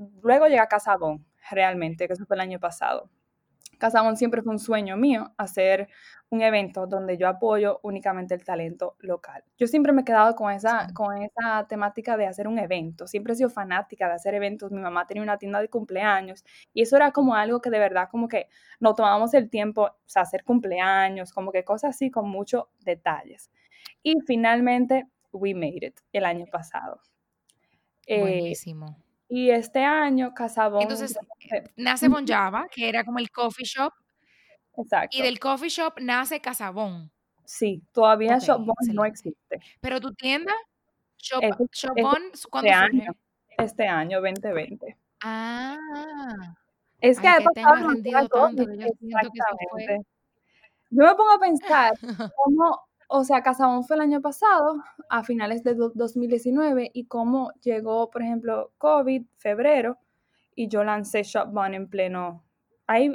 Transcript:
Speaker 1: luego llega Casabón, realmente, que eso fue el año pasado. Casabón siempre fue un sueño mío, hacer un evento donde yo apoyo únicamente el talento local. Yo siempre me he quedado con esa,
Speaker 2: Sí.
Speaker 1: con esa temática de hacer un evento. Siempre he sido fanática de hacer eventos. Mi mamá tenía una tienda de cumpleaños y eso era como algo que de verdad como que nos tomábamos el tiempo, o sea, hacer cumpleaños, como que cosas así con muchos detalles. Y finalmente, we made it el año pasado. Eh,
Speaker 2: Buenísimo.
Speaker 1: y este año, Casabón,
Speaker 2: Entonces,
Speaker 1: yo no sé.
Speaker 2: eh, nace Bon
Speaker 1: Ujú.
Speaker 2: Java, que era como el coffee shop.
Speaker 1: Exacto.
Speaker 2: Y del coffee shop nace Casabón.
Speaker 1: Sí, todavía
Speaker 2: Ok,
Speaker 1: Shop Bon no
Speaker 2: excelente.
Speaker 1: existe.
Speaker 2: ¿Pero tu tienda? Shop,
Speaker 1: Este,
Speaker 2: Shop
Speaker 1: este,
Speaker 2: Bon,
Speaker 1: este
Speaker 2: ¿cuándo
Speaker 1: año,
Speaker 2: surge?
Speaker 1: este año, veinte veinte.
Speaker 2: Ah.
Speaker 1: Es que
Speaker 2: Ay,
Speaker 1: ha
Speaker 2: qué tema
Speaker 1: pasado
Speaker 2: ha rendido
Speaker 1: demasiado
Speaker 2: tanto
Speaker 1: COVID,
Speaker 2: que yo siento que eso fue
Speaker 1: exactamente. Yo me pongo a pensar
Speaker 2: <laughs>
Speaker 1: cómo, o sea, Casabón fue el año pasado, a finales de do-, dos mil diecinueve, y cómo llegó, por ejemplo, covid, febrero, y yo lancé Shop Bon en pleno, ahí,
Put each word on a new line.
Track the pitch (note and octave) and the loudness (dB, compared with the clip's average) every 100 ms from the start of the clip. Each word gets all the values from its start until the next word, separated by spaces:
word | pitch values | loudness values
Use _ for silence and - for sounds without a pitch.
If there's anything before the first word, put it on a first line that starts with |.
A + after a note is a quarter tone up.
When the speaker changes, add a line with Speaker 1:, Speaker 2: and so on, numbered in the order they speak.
| G3+ F#3+ | -20 -4
Speaker 1:
luego | A3+ C4+ D#4 | 4 6 6
llega | B3+ A3 | 6 4
Casabón, | G#3 G#3 F#3 D#3 D3+ _ _ - | 2 2 0 0 -6 _ _ -6
realmente, | F#3+ F#3 F3+ D#3+ E3 F3+ | 0 0 0 -6 -6 -6
que | |
eso | F3+ G3+ | -6 -2
fue | F#3+ | -4
el | |
año | F#3 F3+ | -2 -6
pasado. | F3 - B1 C2 - _ _ _ _ _ - - | -8 -4 -4 -4 -8 _ _ _ _ _ -20 -4
Casabón | A3+ A3+ A3 A3 | 0 2 2 0
siempre | A#3 A3+ | -2 -2
fue | A3 | -4
un | G#3+ | -8
sueño | A3 G#3+ G3 G3 | -2 -4 -2 0
mío, | C#4 A3+ - - | 2 0 -4 -10
hacer | G3 G3 F#3+ F#3+ G3+ _ - - - | -8 0 2 2 -2 _ -20 -20 -6
un | A3+ | 0
evento | A3 G#3 F#3 F#3+ F#3 | 2 2 -2 -8 -6
donde | F#3+ F#3+ F3 | -4 -4 0
yo | F#3 | 0
apoyo | F#3 A3+ G#3 G3+ - | 0 0 2 0 -2
únicamente | G#3 G3 G3 F#3 F3+ | -6 -6 -4 -6 -6
el | F3+ | -8
talento | - E3+ E3 E3+ F3+ _ | -6 -6 -6 -8 -10 _
local. | F#3 F3 - C#3 _ - | -8 -8 -8 -20 _ -4
Yo | A#3 | 0
siempre | D4+ C#4+ | 2 4
me | C4+ | 2
he | |
quedado | B3+ A3 A3 A3+ | 4 4 4 4
con | G#3 | -4
esa, | G3 A3 A#3 F3+ | -2 -2 -2 -4
Speaker 2:
Sí. | |
Speaker 1:
con | F3+ G#3 G3+ | -6 -6 -6
esa | G#3 A#3 A#3 G#3+ G#3 | -8 -6 -4 -4 -4
temática | G#3+ G3+ A3 A#3+ A3 | -6 -6 -6 -4 -2
de | G3 | -2
hacer | F#3 G#3 | -4 -4
un | A3+ | -4
evento. | F3 F3+ E3 E3 F3+ | -4 -4 -6 -12 -8
Siempre | G3+ A3+ | -8 -4
he | A#3 | -2
sido | B3 | -2
fanática | A3 F#3 F3+ G3 - F3+ | -2 -4 -4 -4 -4 -4
de | |
hacer | E3+ G3 | -2 -4
eventos. | G3+ G3+ G#3 G3 | -2 -4 -6 -10
Mi | G3 | -8
mamá | F3+ F3 F3 | -4 -4 -4
tenía | G3+ | -6
una | G#3+ G3+ | -4 -6
tienda | G3 G3+ | -4 -4
de | G#3+ | -4
cumpleaños | A#3 G#3+ F#3 G#3+ G3 F#3+ F#3+ _ - _ | -6 -6 -2 0 0 -2 -18 _ -20 _
y | A3 | -2
eso | A#3 C#4 | 2 4
era | D4 | 4
como | C#4+ C4 A3 | 4 2 2
algo | G#3+ A#3+ | 0 -2
que | B3 | -2
de | G#3+ | 0
verdad | G3+ F#3 F#3 | 0 0 -4
como | A#3 A#3 | -6 -4
que | G#3+ - _ _ - | -4 -8 _ _ 0
nos | A3 G#3+ | 0 4
tomábamos | G#3 G#3 A#3 | 2 2 4
el | C#4 A3+ | 2 2
tiempo, | G#3+ G#3 G#3+ | -4 -4 0
o | G3+ _ _ | -2 _ _
sea, | G3 | -2
hacer | F3+ - | 0 -4
cumpleaños, | - A#3+ G3 F3+ F#3+ G3 F#3+ F#3+ F3+ | 0 0 0 -2 2 2 2 -2 -10
como | - F#3+ | -8 -4
que | F#3 | -4
cosas | F#3 G#3+ C#4+ - | -2 -2 -2 -4
así | C4+ | -4
con | A#3 G3+ | -4 -6
muchos | F#3+ G3+ B3 - _ | -6 -4 -4 -6 _
detalles. | F#3 E3+ E3+ D3+ - - - _ _ _ - _ | -6 -4 -4 -4 -10 -20 -20 _ _ _ -20 _
Y | D#4 D#4+ D#4 | 0 0 0
finalmente, | A#3 A3+ A#3+ B3 B3 B3 C4 B3+ _ _ | 0 2 2 2 2 2 0 -2 _ _
we | F#3+ G3 | -6 -6
made | F#3 D3+ F3+ - | -4 -6 -6 -12
it | _ _ | _ _
el | G3+ F3+ | -2 -2
año | E3+ F3 | -4 -8
pasado. | F3 E3 - - - _ _ _ _ _ _ _ _ _ _ - | -10 -8 -12 -10 -16 _ _ _ _ _ _ _ _ _ _ -4
Eh, | G#3 G3 F3+ E3+ | -2 0 0 -4
Speaker 2:
Buenísimo. | F3 E3+ D#3 D#3 D3+ _ _ - | -8 -12 -16 -16 -18 _ _ -8
Speaker 1:
y | B3+ B3 | 0 4
este | A#3 A3+ C4+ | 2 0 0
año, | C#4 D4+ C#4+ C4 B3 | 2 2 2 0 -2
Casabón, | B3 A3+ A#3 G#3+ G#3 | -6 -6 0 0 2
Speaker 2:
Entonces, | G#3+ A3 A3 | 0 -2 -6
Speaker 1:
yo | G#3+ | -10
no | - - - | -12 -20 -8
sé. | G#3+ | -8
Speaker 2:
eh, | - - | -8 -6
nace | B3 B3+ C4 | -2 2 2
Bon | D4 B3 | 2 0
Speaker 1:
Ujú. | |
Speaker 2:
Java, | G#3+ F#3+ G#3+ F4+ | 0 0 -4 -8
que | B3+ A3+ | -6 -4
era | A3+ | -4
como | A#3 A#3+ | -4 -6
el | A#3 | -8
coffee | - A#3 B3+ A#3+ | -4 -6 -4 -8
shop. | C4 C4+ _ _ _ _ _ _ _ _ - | -4 -4 _ _ _ _ _ _ _ _ -12
Speaker 1:
Exacto. | - F#3 - | -2 -2 -2
Speaker 2:
Y | C4 | -2
del | B3+ A#3+ | -2 -2
coffee | C4+ C4+ D#4+ | -4 -4 -4
shop | E4+ D#4+ D#4 | -4 -4 -4
nace | B3 B3 C4+ D4 | -4 -2 -2 -6
Casabón. | B3+ A#3+ G3 F#3+ G3+ F3 D#3 _ _ _ | -8 -10 -10 -6 -8 -8 -16 _ _ _
Speaker 1:
Sí, | - - G#3 E3+ _ | -16 -4 -2 -2 _
todavía | A#3+ A3 A3 A3 B3+ | 4 6 6 4 2
Speaker 2:
Ok, | |
Speaker 1:
Shop | C#4 B3 | 4 0
Bon | A3 A3 A#3+ | 0 -2 -2
no | G#3 | 0
Speaker 2:
excelente. | |
Speaker 1:
existe. | G#3+ G#3+ E3+ - - E3 _ - | -2 -4 -14 -14 -14 -14 _ -12
Speaker 2:
¿Pero | C4 B3+ | -6 -6
tu | C4 | -8
tienda? | F#3+ C4 C#4+ F#4 A4 A4+ _ _ _ _ _ | -8 -4 -4 -2 -6 -6 _ _ _ _ _
Shop, | - B3+ A3 | -6 -2 -2
Speaker 1:
Este, | G3+ B3 | 0 -4
Speaker 2:
Shop | - C4 B3 | -4 -4 0
Speaker 1:
este, | |
Speaker 2:
Bon, | C4+ D#4 F#4 - | 2 2 -2 -16
Speaker 1:
este | - | -10
Speaker 2:
¿cuándo | C4+ G#3+ | 0 4
Speaker 1:
año, | F#3 G#3 B3+ | 6 6 2
Speaker 2:
surge? | F#3+ - _ _ _ - | -2 -12 _ _ _ -4
Speaker 1:
este | A3 - G3+ | -4 -2 0
año, | D#3+ E3 F#3+ | 0 -2 -2
veinte | F#3+ F#3+ G#3+ | -2 -4 -4
veinte. | E3 - G#3 - - _ _ | -4 -6 -12 -16 -18 _ _
Speaker 2:
Ah. | A3 A3 A3+ A#3+ C4 D4+ D#4 D4 D#4 C#4+ C4 G#3 F3 E3+ _ _ _ - | -10 -8 -8 -8 -10 -10 -12 -12 -12 -12 -12 -12 -16 -20 _ _ _ 2
Speaker 1:
Es | B3 B3 | 4 6
que | F4+ | 6
Speaker 2:
Ay, | E4 | 6
Speaker 1:
ha | |
Speaker 2:
qué | E4 | 6
tema | E4 D#4 | 6 6
Speaker 1:
pasado | D#4+ | 6
Speaker 2:
ha | |
rendido | E4 A#3+ A3 C4 C4 | 4 0 2 0 2
Speaker 1:
demasiado | |
Speaker 2:
tanto | B3 D#4+ D4 | 4 4 2
Speaker 1:
COVID, | A3 | -4
Speaker 2:
que | G#3 | -2
yo | A3+ A3+ | -6 -6
siento | A3+ A3 A3+ | -4 -2 -2
que | A#3 | -2
eso | A3 F#3+ F3+ | -4 -4 -8
fue | F#3 G3+ | -8 -6
Speaker 1:
exactamente. | G#3 - _ _ _ _ _ _ _ - | -6 -6 _ _ _ _ _ _ _ -2
Yo | - | 8
me | D#4+ G4 | 8 8
pongo | G#4+ | 6
a | G#4 | 6
pensar | F#4 D4+ G4 C#4 A3+ G#3+ | 6 0 2 4 4 0
Speaker 2:
<laughs> | A#3+ F#3+ G#3+ | -8 -10 -8
Speaker 1:
cómo, | C4+ C#4 D#4 E4 - _ _ - | 0 4 4 4 0 _ _ -2
o | C4+ | 0
sea, | C4 C4 | 4 2
Casabón | C4 B3+ C4 B3 | 2 2 2 2
fue | B3 D#4 | 0 0
el | |
año | D4 D4 | 2 0
pasado, | C#4+ C#4 G#4+ F4 D4 D4+ - - - | -2 2 4 6 4 0 -10 -20 -4
a | A#3 | -4
finales | A3+ A#3 G#3 A#3 | -2 -2 -2 -2
de | A#3+ | -2
do-, | A#3 A#3 | 0 -2
dos | A3+ A#3 A#3+ | -2 -4 -2
mil | A#3+ | -2
diecinueve, | A#3+ B3 C4+ D4+ B3+ A#3 | 0 0 0 2 0 -2
y | B3 A#3+ | -8 -8
cómo | A#3 A#3 C4 B3+ - | -4 0 0 -2 -6
llegó, | A#3+ A3 A3 A3+ A#3 | -4 -2 -2 -2 -2
por | A#3 | -4
ejemplo, | A#3 A3+ A3+ A3 - - | -4 -4 -4 -4 -6 0
covid, | D4+ D4 C4 C4 A#3+ _ | 4 4 2 -2 -4 _
febrero, | G#3+ G#3 C#4+ C#4+ A#3 B3+ _ _ _ _ _ - | -4 2 4 4 0 -6 _ _ _ _ _ -8
y | A3 | -2
yo | G#3 | 0
lancé | G#3+ G#3 G3+ G#3+ | 0 -2 -2 -4
Shop | G3+ G#3+ G#3 | -2 -4 -2
Bon | G#3 G3 | -2 -4
en | F#3+ F#3+ | -4 -8
pleno, | F#3+ F#3 F3+ F3+ F3 _ _ _ _ - | -4 -2 -4 -8 -12 _ _ _ _ 0
ahí, | A3+ C#4+ | 2 2